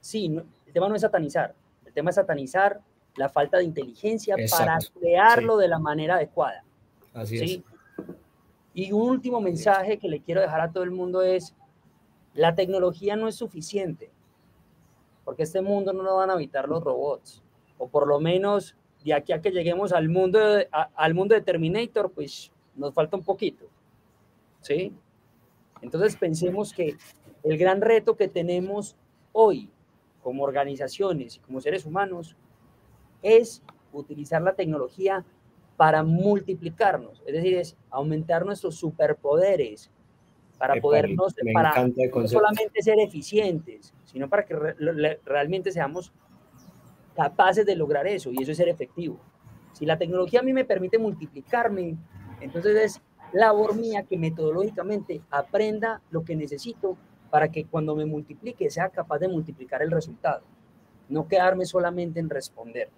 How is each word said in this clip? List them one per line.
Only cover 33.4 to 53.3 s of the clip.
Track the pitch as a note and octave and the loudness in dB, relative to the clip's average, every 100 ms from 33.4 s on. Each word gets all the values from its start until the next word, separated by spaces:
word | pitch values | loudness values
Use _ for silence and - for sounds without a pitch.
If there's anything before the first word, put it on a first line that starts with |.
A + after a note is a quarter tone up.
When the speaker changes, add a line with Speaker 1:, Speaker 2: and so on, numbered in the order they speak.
| A3+ - - - _ | 6 -6 -20 -20 _
Speaker 1:
utilizar | C#3+ C#3+ D3 D3 E3 | -16 -14 -12 -2 0
la | F3+ | 0
tecnología | F#3+ F3 D#3 B2+ - F#3+ F#3+ F3 _ _ _ _ _ | 0 -2 -2 -4 -2 -2 -2 -6 _ _ _ _ _
para | D#3 D#3 | 4 6
multiplicarnos, | D#3+ E3 G3 G3+ G3 F#3 E3 E3 G3+ D#3 A2+ - - | 4 2 4 2 0 -8 -8 0 2 2 -6 -18 -8
es | |
decir, | D3+ F3+ F#3 | -2 0 0
es | E3+ - _ | -2 -12 _
aumentar | C3 D3 D#3 D#3+ E3 | -6 -4 -4 -2 -2
nuestros | F#3 G3+ F3+ E3 | -2 -6 -6 -6
superpoderes | D#3+ D3+ D3+ D3+ C#3+ D3+ F#3 F#3 B2 G#2+ - _ _ _ _ _ _ _ | -8 0 0 0 2 4 4 2 0 -4 -20 _ _ _ _ _ _ _
para | C3+ | 0
Speaker 2:
Epa, | C#3 | 2
Speaker 1:
podernos, | C#3+ D3 D3+ E3 F#3 - | 4 4 4 0 -2 -2
Speaker 2:
me | A#2 | 0
Speaker 1:
para | F3 D#3+ | 4 4
Speaker 2:
encanta | D3 B2+ B2 | 4 2 2
el | B2+ | 0
Speaker 1:
no | |
Speaker 2:
concepto. | B2+ A2+ A#2+ | 0 2 4
Speaker 1:
solamente | G#3+ G#3 G#3+ - | 4 2 -2 -2
ser | G3+ G#3+ | 2 4
eficientes, | G#3 D#3+ C3 G#3 G#3 E3 - A2 - _ _ | 2 -2 -2 0 0 -2 -6 -20 -20 _ _
sino | B2+ C#3 | -10 -2
para | G3+ G3+ | -2 -2
que | D#3+ | -4
re-, | D3+ E3 | -6 -4
le-, | D#3 D#3+ D3+ D3+ - | -4 0 -2 -2 -2
realmente | C#3+ D3 F#3 F#3 | -2 0 -2 -4
seamos | E3+ C#3+ E3 F3+ _ _ - _ - - - - _ - | -4 -4 -4 -12 _ _ -20 _ -20 -20 -20 -20 _ -16
capaces | - D3 - F#3 F#3 G3+ | -2 -2 4 4 6 2
de | F3+ | 0
lograr | D3+ C#3+ D#3+ | 0 0 0
eso, | G3+ C3+ | -4 -4
y | B2+ | -4
eso | C3+ | -4
es | D#3 | 0
ser | E3+ | 0
efectivo. | E3+ - - E3+ - - _ - - - | 0 -6 -8 -10 -10 -18 _ -20 -20 -20
Si | - | -10
la | D3+ D#3+ | -2 -2
tecnología | E3+ F3+ F3+ A#3+ | 0 -2 2 2
a | |
mí | B3+ | 2
me | C4 | 0
permite | B3+ F#3+ F#3 A3+ | 0 -2 0 0
multiplicarme, | A3 E3+ D3+ C#3 - A#3+ A#3 G3 F3 E3 - - - - | 0 -6 -12 -18 -4 -4 -2 -4 -6 -8 -14 -20 -20 -16
entonces | C3+ E3+ F#3+ G#3+ | -12 -4 2 2
es | G#3+ - _ _ - | 2 -2 _ _ -4